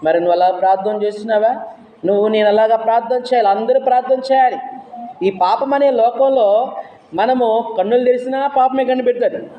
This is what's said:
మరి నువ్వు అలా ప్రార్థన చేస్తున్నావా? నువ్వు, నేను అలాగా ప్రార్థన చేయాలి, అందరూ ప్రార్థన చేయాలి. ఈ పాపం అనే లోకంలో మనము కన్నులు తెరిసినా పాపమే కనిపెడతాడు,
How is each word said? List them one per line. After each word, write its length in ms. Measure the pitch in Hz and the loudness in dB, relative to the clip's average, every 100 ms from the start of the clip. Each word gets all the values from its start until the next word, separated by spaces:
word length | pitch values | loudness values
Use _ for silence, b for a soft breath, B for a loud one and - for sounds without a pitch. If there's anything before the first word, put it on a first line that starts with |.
| 156 | -2
మరి 140 | 170 | 0
నువ్వు 140 | 175 | 0
అలా 180 | 175 180 | 2 0
ప్రార్థన 520 | 185 190 190 208 208 | 0 0 0 -2 -4
చేస్తున్నావా? 520 | 208 208 226 214 220 254 - - - - 175 | -4 -6 -4 0 0 -2 -10 -18 -20 -6 -2
నువ్వు, 220 | 202 214 | 0 2
నేను 200 | 214 214 | 2 2
అలాగా 280 | 208 220 220 | 2 2 2
ప్రార్థన 420 | 220 233 226 254 | 0 -2 -2 -4
చేయాలి, 300 | 247 247 202 | 0 0 2
అందరూ 320 | 208 233 262 | 0 0 0
ప్రార్థన 400 | 262 254 254 262 262 | 2 0 2 -2 2
చేయాలి. 240 | 269 254 254 - - - - - - | 2 2 0 -10 -16 -18 -16 -16 -4
ఈ 60 | 190 | -4
పాపం 440 | 190 180 226 269 | 0 0 0 -2
అనే 180 | 277 277 | 2 2
లోకంలో 800 | 240 233 240 269 262 208 208 240 - B B _ | 2 0 2 2 4 4 2 0 -8 B B _
మనము 640 | 165 233 254 233 220 226 220 | -2 0 2 2 0 -2 -4
కన్నులు 280 | 196 247 247 | 0 2 2
తెరిసినా 420 | 247 254 269 277 | 0 -2 -4 -2
పాపమే 380 | 269 254 262 247 | 2 2 0 0
కనిపెడతాడు, 500 | 254 240 240 214 - - | 0 0 0 -2 -4 -12